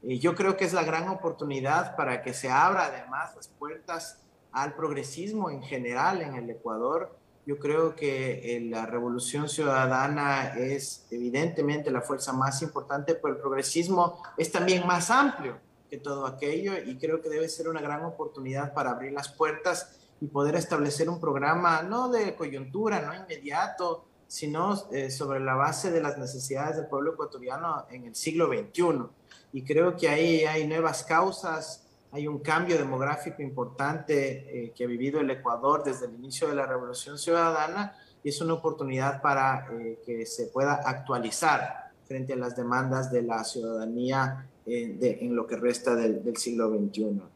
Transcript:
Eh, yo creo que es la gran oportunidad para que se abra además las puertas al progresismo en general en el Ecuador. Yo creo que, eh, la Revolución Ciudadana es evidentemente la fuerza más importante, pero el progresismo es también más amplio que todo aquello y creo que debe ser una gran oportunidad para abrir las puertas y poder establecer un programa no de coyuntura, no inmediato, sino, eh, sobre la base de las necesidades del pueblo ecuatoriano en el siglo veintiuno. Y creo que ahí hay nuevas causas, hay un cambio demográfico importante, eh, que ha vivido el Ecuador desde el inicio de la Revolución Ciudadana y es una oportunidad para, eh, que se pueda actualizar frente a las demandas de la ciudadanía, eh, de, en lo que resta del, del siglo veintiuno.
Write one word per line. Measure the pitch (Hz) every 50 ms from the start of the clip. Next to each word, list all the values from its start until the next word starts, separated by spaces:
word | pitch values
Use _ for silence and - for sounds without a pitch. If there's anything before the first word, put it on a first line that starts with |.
Eh, | - 120 127 123
yo | 131 170 165
creo | 175 196 - 170 190
que | 196
es | 175 -
la | 180 165
gran | 156 156 160 170 185
oportunidad | 196 190 - 165 160 - 147 147 139 135 131 135 151 165 180 - -
para | - 151 131 123 120
que | - 131 123
se | - - 131
abra | 127 135 156 185 196 190 170 147
además | 131 131 131 123 127 139 160 170 -
las | - - -
puertas | _ _ 143 147 156 160 - - 170 165 165 - - - _ _ _ _ _ _
al | - 127 139 151 147
progresismo | - 160 156 147 135 127 135 - 165 175 202 214 220 196 170
en | 147 135
general | 131 - 143 131 123 120 123 127 143 175 196 185
en | 165 143 135
el | 123 120 117
Ecuador. | 113 - - 117 110 110 117 131 156 170 - - - - _ _ _ _ _
Yo | 143 143 143
creo | 143 147 151 156 165 160 156
que, | - 151 143 135 131 131 131 120 - 127 120 120 120
eh, |
la | 117 117 113 113 113
Revolución | 113 120 120 120 120 120 123 120 - - 143 151 147
Ciudadana | 135 - 156 143 135 131 131 131 131 131 135 143 147 147 143 143 139 135 131 123 - 117
es | 123 131 139 139 139 - - - - _
evidentemente | - 120 123 123 120 135 156 170 165 - 147 143 147 147 147 147
la | 131 127
fuerza | 123 - 143 131 - - 131
más | 131 131 135 131 -
importante, | 165 151 - 139 123 - 143 139 143 160 165
pero | 165 - 147 131
el | -
progresismo | - 139 135 135 131 - - 165 170 175 190 180 175 170 - - - - - -
es | 160 160
también | - 185 175 185 185 180 180
más | 175 180 - 170 -
amplio | 226 262 285 285 - - - 131 120 - - _ _ _ _ _
que | - 131
todo | 135 143 139 139 139
aquello | 131 131 131 147 143 151 - 190 202 196 175
y | 127 123 127 131
creo | - 156 160 160
que | 160 160
debe | 156 151 160 165
ser | - - 165 165
una | 165 160
gran | 143 147 147 147 160
oportunidad | 170 165 - 156 147 - 143 135 131 135 139 143 139 143
para | 156 143 -
abrir | 147 - 131 135 139
las | 143 139 -
puertas | - - 156 151 151 156 - 185 170 165 - - - - - _ _ _
y | - 143
poder | - 139 143 147 156
establecer | 175 160 - 175 151 147 147 139 - 165 160
un | 175 165
programa | 160 156 139 139 139 143 160 170 175 175 165 160 170
no | 185 208 240 254 254
de | 247 233 214 190 -
coyuntura, | - 165 143 135 135 135 131 135 190 214 220 208 180
no | 156 147 156
inmediato, | - - - 160 143 139 143 143 160 185 - 185 - 180 170 165 165 - _ _ _ _
sino, | _ - - - 147 147 160 175 196 208 196 - -
eh, | - 139 135 131
sobre | 131 - 156 139 139 135
la | 135 135 131
base | 131 139 151 156 - - 190
de | 170 165
las | 151 143 135 135
necesidades | 135 127 - 131 - - 139 135 147 156 156 156
del | 147 -
pueblo | 143 135 143 156 160
ecuatoriano | - 151 - - 131 123 127 131 - 165 170 156 143 - -
en | 120 127 123
el | 117 110
siglo | - - 160 156 165 170 147
veintiuno. | 127 110 104 101 - - 175 170 156 135 120 117 - _ _ _ - - - _
Y | - 139
creo | 131 135 151 151 170 180 170
que | 175 - 156
ahí | 147 151 165 170 165 160 156
hay | 156 156 156 156
nuevas | 151 156 165 165 160 147 - -
causas, | - 165 165 180 190 190 - - 180 160 160 156 - - - _ _ _ _ _ _
hay | - 143 147
un | 151 147 139
cambio | - 151 156 160 180 175 170
demográfico | 156 143 135 135 127 135 139 147 151 - 147 139 - 151
importante, | 135 127 131 123 120 - - 139 143 156 160 - - 156 143 135 135 127 - - - - 123 117
eh, | 113 -
que | - 123
ha | 123
vivido | 120 117 127 139 139 156
el | 143 131
Ecuador | - 131 - 120 117 117 123 139 151 151 147
desde | 143 127 120 123 120
el | 113
inicio | 117 123 135 135 - 165 151
de | 147
la | 139 135
Revolución | 127 131 127 123 123 123 123 - - 147 147
Ciudadana | - 165 165 170 170 165 165 156 151 156 175 196 202 202 - - - - - _ _
y | 143
es | 143 -
una | 170 160 165
oportunidad | 165 - 160 151 - 147 135 131 131 131 139 139 139
para, | - 147 139 135 135 135 135 127 131 -
eh, | 117 117 117 113 113 - -
que | - 120 113 113
se | 113 - - 120 107
pueda | - 127 135 143 143 143 143
actualizar | 131 127 131 - - 131 117 117 113 - - - 160 147 127 - - - - - - - _ _ _
frente | 135 131 131 131 135
a | 127
las | 123 123 120
demandas | - 123 120 123 127 127 131 131 131 131 127
de | 127 123
la | 120 117 117 110 110
ciudadanía, | - - 127 113 113 113 110 110 113 117 120 123 127 135 135 131 127 - - - - - _ _
eh, | - 120 120 117 113 101 -
de, | 120 123 107 -
en | 113 123 120
lo | 117 110
que | - 123 107
resta | 117 123 123 - - 135 120
del, | 117 117 110 107 104 98
del | 120 113 -
siglo | - 123 117 117 113 110
veintiuno. | 107 107 104 101 98 110 107 107 101 98 92 - -